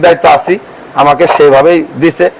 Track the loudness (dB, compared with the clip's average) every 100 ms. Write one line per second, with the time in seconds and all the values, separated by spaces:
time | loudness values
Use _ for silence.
0 | 0 0 0 0 -2 -6 -8 -20 -10 -4
1 | -2 0 0 2 2 2 2 0 -4 -4
2 | -4 -2 -4 -4